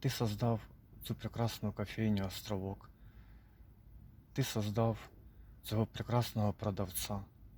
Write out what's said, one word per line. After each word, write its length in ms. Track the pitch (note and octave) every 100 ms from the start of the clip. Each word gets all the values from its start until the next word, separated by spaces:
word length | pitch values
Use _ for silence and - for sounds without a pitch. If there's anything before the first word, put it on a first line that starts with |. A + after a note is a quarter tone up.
Ти 100 | C3+
создав 500 | - A#2 G#2 A#2+ A2+ - - - -
цю 120 | -
прекрасну 580 | A2 - - A2+ - G#2+
кофейню 540 | - G2+ - A2 G#2 G2
Островок. 640 | - - G#2 F#2+ G2 - - - - - - - - - - - - - - -
Ти 120 | -
создав 540 | C3 - G#2 G#2 A2+ G#2+ - - - - - -
цього 240 | - G#2+ A2
прекрасного 680 | - G2+ A#2+ A#2+ - G#2
продавця, 720 | G2 G#2+ F#2+ F#2+ - - G2+ G2+ - -